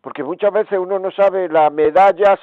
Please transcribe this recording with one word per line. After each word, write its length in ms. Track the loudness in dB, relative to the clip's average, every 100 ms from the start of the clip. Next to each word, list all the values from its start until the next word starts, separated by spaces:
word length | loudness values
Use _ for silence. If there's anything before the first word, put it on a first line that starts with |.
Porque 220 | -16 -12
muchas 300 | -10 -4 -2
veces 260 | -2 -2 -4
uno 220 | -4 -4
no 100 | -4
sabe, 380 | 0 0 0 -2
la 200 | 0 0
medalla 680 | 2 2 4 4 4 2 0